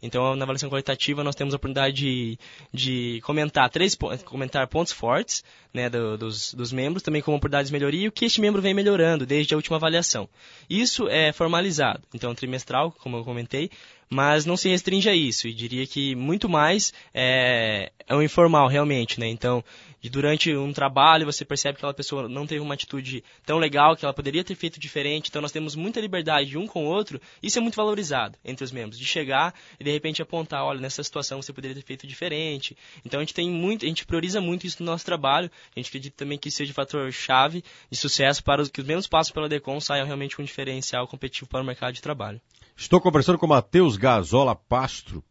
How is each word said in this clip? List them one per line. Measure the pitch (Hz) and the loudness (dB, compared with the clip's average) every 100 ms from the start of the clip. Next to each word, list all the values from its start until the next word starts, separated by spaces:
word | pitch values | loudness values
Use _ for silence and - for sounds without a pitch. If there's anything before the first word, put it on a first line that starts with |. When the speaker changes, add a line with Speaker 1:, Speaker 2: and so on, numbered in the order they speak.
Speaker 1:
Então, | 113 123 127 135 | -4 0 0 0
na | |
avaliação | 135 135 143 | -4 -4 -4
qualitativa, | 135 135 131 - 143 | -4 -4 -2 -2 -2
nós | 147 | -2
temos | 135 143 | -2 -4
a | 139 | -4
oportunidade | 135 135 135 135 | -4 0 0 0
de, | 139 127 113 113 - - - | -2 -2 -4 -6 -14 -20 -14
de | 127 131 127 120 117 | -4 -2 -2 -4 -6
comentar | - 151 151 151 123 | -2 -2 0 4 4
três | 160 190 - | 4 0 0
po-, | - 131 | -4 -6
comentar | - 131 131 143 127 | -8 -8 -4 -2 -2
pontos | 151 175 | -2 -2
fortes, | - 117 135 233 - - - _ | -2 0 0 0 -6 -8 -20 _
né, | 127 123 | -4 -2
do, | 120 113 110 | -2 -2 -4
dos, | 113 107 - | -6 -6 -8
dos | 127 120 | -8 -6
membros, | 127 135 180 | -2 -2 -2
também | - 151 | -2 -2
como | 147 147 | 0 0
oportunidades | 147 143 139 | 2 0 0
de | |
melhoria | 143 143 156 | 0 0 0
e | 208 | -2
o | |
que | - 233 | 0 0
este | - | 4
membro | 208 202 | 4 4
vem | 196 | 2
melhorando | 196 202 202 165 160 127 | 4 4 6 4 4 2
desde | 143 151 | 2 4
a | 156 | 0
última | - 160 | 0 0
avaliação. | 160 165 170 123 98 _ - - - | 2 2 0 -2 -4 _ -20 -20 -4
Isso | 196 240 - 220 | 0 0 0 2
é | 156 156 | 4 2
formalizado. | 151 165 170 196 151 131 - _ | 2 0 2 0 2 0 0 _
Então, | 113 123 | -8 -6
trimestral, | 120 127 127 - 127 160 | -6 -6 -6 -2 0 0
como | 156 131 120 | -4 -10 -8
eu | |
comentei, | 117 120 120 135 170 - - - _ | -6 -8 -6 -4 -6 -10 -20 -20 _
mas | 135 143 151 | 2 4 4
não | 156 180 | 2 0
se | 196 | 2
restringe | 180 185 190 202 | 2 2 2 4
a | |
isso. | 185 139 110 117 | 4 2 -2 -4
E | |
diria | 113 117 123 135 | -6 -6 -6 -4
que | - 139 | -4 -2
muito | 127 131 196 208 | -2 0 0 2
mais | 165 151 202 - - - | 4 4 4 0 -6 -10
é, | - 127 131 127 120 110 107 95 _ - | 0 2 4 4 4 2 0 -4 _ 0
é | |
o | 139 | 2
informal, | 151 - 170 156 131 | 4 6 8 8 6
realmente, | 143 147 135 113 - | 4 2 2 0 -2
né? | 113 | -4
Então, | 113 123 123 - - - - | -2 0 0 -4 -18 -20 -14
de, | 120 | -6
durante | 135 147 151 165 | 0 2 4 2
um | 143 139 | 0 -2
trabalho, | 143 139 135 147 160 151 | 0 0 6 6 6 4
você | 147 | -4
percebe | - 139 143 | -6 -4 -2
que | 135 | -4
aquela | 143 | -6
pessoa | 135 139 139 117 | -6 -6 -4 -6
não | 131 147 | -6 -6
teve | 156 | -6
uma | 147 | -6
atitude | 143 - 139 131 131 - _ | -8 -6 -8 -8 -10 -12 _
tão | - 156 | -2 2
legal, | 160 139 147 160 | 2 6 6 6
que | |
ela | 147 | -2
poderia | 135 139 151 | -4 -4 -4
ter | 180 | -4
feito | 185 165 160 | -6 -8 -8
diferente. | 147 151 143 151 147 | -8 -4 -2 -4 -4
Então, | 151 | -6
nós | 147 | -6
temos | 156 156 | -6 -8
muita | 147 180 233 | -6 -6 -4
liberdade | 214 185 160 151 139 143 | -4 -4 0 0 0 -4
um | 214 | -6
com | 175 | -4
o | 151 | -2
outro. | 190 214 147 - - | -2 -2 -8 -16 -12
Isso | 208 240 | -4 -2
é | |
muito | 233 | -2
valorizado | 214 214 208 175 139 107 - | 0 -2 -2 -2 -2 -2 -6
entre | - 131 | -14 -10
os | 131 | -10
membros, | 127 110 113 | -10 -12 -8
de | 131 | -4
chegar | 175 139 135 165 - - - | -4 0 2 2 -2 -20 -8
e, | |
de | 143 | -4
repente, | 151 160 151 | -2 -2 -6
apontar, | 160 165 160 143 | -6 -6 -6 -4
"Olha, | 139 139 | -4 -4
nessa | 135 - | -6 -8
situação | 143 151 143 135 | -8 -6 -6 -8
você | 135 | -12
poderia | 135 131 | -12 -12
ter | 135 | -12
feito | - 135 139 | -12 -16 -14
diferente." | 131 175 151 160 143 - - - - | -8 -6 -4 -4 -6 -8 -12 -20 -18
Então, | - 139 | -8 -4
a | |
gente | 156 | -4
tem | - 175 | -2 -2
muito, | 170 180 220 | 0 0 0
a | 151 | -2
gente | 160 - | -4 -2
prioriza | 170 170 208 | -2 0 -2
muito | 175 175 | -2 -4
isso | 180 - | -6 -8
no | 170 | -4
nosso | 165 | -4
trabalho. | - 170 139 143 175 - - | -4 0 2 2 0 -10 -16
A | - | -12
gente | 127 | -10
acredita | 139 135 - | -10 -14 -10
também | 143 143 | -8 -6
que | 151 | -6
isso | - | -6
seja | 147 | -6
um | |
fator | 139 139 151 135 | -4 -4 -4 -6
chave | 123 - 131 139 170 - - _ | -6 2 4 4 0 -12 -20 _
de | 123 | -4
sucesso | 143 - 139 139 | -2 2 4 2
para | - 143 | 2 2
os, | 147 | 2
que | - | -4
os | 135 | -4
membros | 165 196 | -4 2
passam | 160 160 | 2 2
pela | - 151 | -2 -4
Decon | 151 139 143 | -4 -4 -6
saiam | - 143 | -2 -2
realmente | 139 139 139 - | -2 -6 -8 -8
com | |
um | |
diferencial | 143 - 135 131 127 127 127 | -10 -8 -6 -6 -4 -4 -6
competitivo | 139 131 - 131 | -8 -8 -10 -6
para | 131 | -6
o | |
mercado | 131 127 127 | -6 -6 -8
de | 123 | -8
trabalho. | - 143 104 104 _ _ _ - | -8 -8 -8 -10 _ _ _ -16
Speaker 2:
Estou | - 175 | 4 4
conversando | 185 151 135 175 | 6 4 4 2
com | 165 | 6
Matheus | 143 - 175 175 101 | 4 6 6 6 4
Gazola | 127 117 80 120 135 113 | 4 4 4 4 4 0
Pastro. | _ 127 131 - - 90 - | _ 0 0 -8 -12 -14 -14